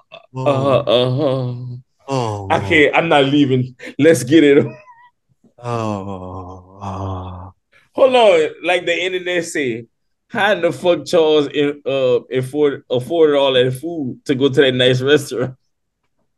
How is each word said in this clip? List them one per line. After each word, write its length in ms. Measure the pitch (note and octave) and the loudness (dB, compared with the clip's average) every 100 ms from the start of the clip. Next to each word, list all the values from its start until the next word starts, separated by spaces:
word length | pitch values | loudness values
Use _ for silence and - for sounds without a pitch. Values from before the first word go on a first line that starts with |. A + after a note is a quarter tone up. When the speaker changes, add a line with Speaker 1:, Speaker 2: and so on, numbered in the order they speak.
| _ | _
Speaker 1:
uh-huh, 720 | - _ B2+ C#3 C3+ C#3 B2+ - | -20 _ -6 -2 0 2 0 2
Speaker 2:
Oh. 0 | |
Speaker 1:
uh-huh. 880 | A#2+ B2+ B2+ D3 C3 B2 B2 B2+ B2 - _ - | 0 2 0 -2 -2 -6 -8 -12 -14 -18 _ -6
Speaker 2:
Oh. 380 | C3+ A#2 G#2 G2 | -4 -2 -4 -2
Speaker 1:
I 100 | D#3+ | -4
can't, 340 | - E3 C#3+ | 0 2 2
I'm 140 | C#3+ E3 | 2 2
not 160 | D3 | 2
leaving. 500 | C3+ D3 C3 C3 B2+ - - - | 2 2 2 0 -2 -8 -12 0
Let's 240 | D#3 D#3+ | 2 2
get 220 | - D#3+ | 4 4
it. 200 | D3 C#3 - - - _ _ _ _ _ _ _ | 6 4 2 -4 -20 _ _ _ _ _ _ _
Speaker 2:
Oh, 1200 | A#2+ A#2 A2 G2+ G2 F#2 F#2 F#2 F2+ F#2 F#2 G2 | -8 -6 -4 -6 -8 -12 -12 -14 -14 -18 -20 -16
oh. 720 | G2 F#2+ G2 F#2 F#2 F2+ F#2 - _ _ _ | -12 -8 -8 -10 -12 -14 -18 -20 _ _ _
Speaker 1:
Hold 200 | - C4 | 0 2
on. 360 | B3+ A3 E3+ D3+ - | 4 4 4 0 -4
Like 220 | E3 F3+ E3+ | -2 -2 -2
the 100 | E3 | -4
internet 400 | F3+ F#3 F3 F3 | -2 -4 -4 -6
say, 420 | E3 E3 C3+ A2+ A#2 _ _ _ _ | -4 -4 -4 -6 -10 _ _ _ _
how 240 | A3+ G3+ | -2 0
in 80 | F#3+ | 0
the 100 | E3+ | -2
fuck 320 | - F3+ E3 - | -2 0 0 0
Charles 400 | E3 D#3 D3+ C#3 | 2 4 2 0
in-, 320 | D3 D3 D3 - | -2 -2 -4 -4
uh, 340 | C3+ B2+ A#2+ - | -2 2 0 -2
afford-, 520 | C3 B2+ D3 D3 C3+ - | -6 -4 0 0 -2 -4
afforded 460 | B2 B2+ E3+ D#3 C#3+ | -6 -2 2 4 4
all 160 | C#3 | 2
that 180 | C3 B2+ | 2 0
food 480 | B2+ D#3+ E3 B2+ - - | -2 -8 -8 -8 -8 -4
to 80 | |
go 140 | B2+ C#3 | 0 2
to 100 | C3 | 4
that 120 | C3+ | 2
nice 260 | B2+ B2+ B2+ | 4 2 2
restaurant? 560 | C3 D3 C3+ A2+ C3 - _ _ _ _ _ _ _ | 2 0 0 -6 -6 -8 _ _ _ _ _ _ _